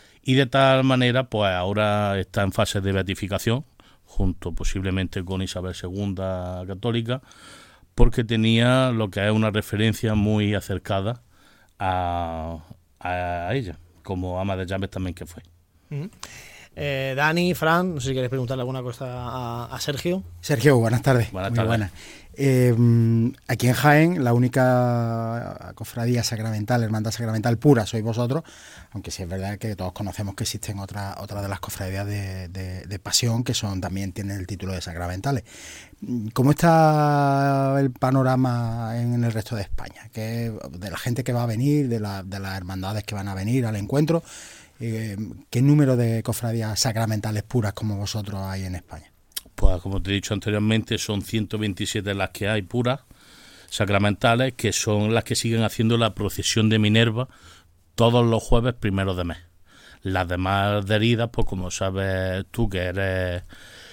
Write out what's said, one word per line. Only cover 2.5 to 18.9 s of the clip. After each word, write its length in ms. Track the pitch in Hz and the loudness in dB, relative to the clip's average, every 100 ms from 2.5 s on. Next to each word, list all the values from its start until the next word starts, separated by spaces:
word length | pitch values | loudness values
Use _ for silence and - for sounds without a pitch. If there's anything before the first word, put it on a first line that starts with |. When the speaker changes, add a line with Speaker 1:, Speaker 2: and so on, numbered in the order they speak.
Speaker 1:
fase 260 | - 104 101 | 0 0 0
de 140 | 98 | 0
beatificación, 720 | 95 92 95 92 95 113 127 - _ - _ | 0 -2 -4 -4 -2 0 -2 -4 _ -20 _
junto 480 | _ - 92 - 87 | _ 0 0 0 -6
posiblemente 720 | 82 - 98 95 95 90 98 | -4 -4 -2 -2 -2 -2 -6
con 160 | 90 95 | -6 -4
Isabel 340 | 95 92 90 | -4 -6 -8
segunda 880 | 87 90 98 101 92 95 92 90 90 | -8 -8 -4 -4 -4 -4 -4 -6 -8
Católica, 560 | 92 95 120 117 117 131 - - - - - - _ | -10 -6 -2 -2 -2 -6 -8 -20 -20 -20 -20 -20 _
porque 280 | - 139 - | 6 6 6
tenía 680 | 110 113 110 113 120 131 131 | 0 2 4 4 4 4 2
lo 180 | 113 104 | 0 -2
que 160 | 98 | 0
es 60 | 101 | 2
una 200 | 110 110 | 2 2
referencia 640 | 104 - 104 110 - 110 | 0 -2 0 0 0 0
muy 400 | 107 104 107 104 | 2 2 2 2
acercada 640 | 101 - 92 - 98 101 120 _ _ _ _ _ - | -2 -4 -6 -2 -2 -2 -6 _ _ _ _ _ -6
a, 800 | 95 92 87 87 82 82 80 82 - - _ _ | -2 -2 -2 -2 -4 -6 -8 -10 -16 -20 _ _
a 480 | 90 90 87 87 87 | -6 -4 -4 -4 -4
ella, 240 | 135 95 76 - _ | -4 -6 -12 -18 _
como 360 | - 92 90 90 | -8 -6 -4 -4
ama 160 | 98 | -2
de 100 | 92 | -4
llaves 240 | 90 95 95 | -4 -4 -6
también 260 | 95 92 | -6 -6
que 100 | 85 | -8
fue. 180 | 80 - - _ _ _ - | -14 -16 -20 _ _ _ -12
Speaker 2:
Ujú. 180 | 143 185 - - - - - - - | -10 -10 -14 -18 -18 -20 -20 -18 -8
Eh, 360 | 147 135 135 | -4 -4 -4
Dani, 380 | 131 156 170 180 | 2 2 4 2
Fran, 420 | 170 160 170 185 | 2 2 4 2
no 60 | 151 | -2
sé 80 | 131 | -2
si 40 | |
queréis 160 | 131 123 | -2 -2
preguntarle 300 | 131 123 131 | -2 -2 -4
alguna 240 | 127 131 | -4 -6
cosa 240 | 123 | -8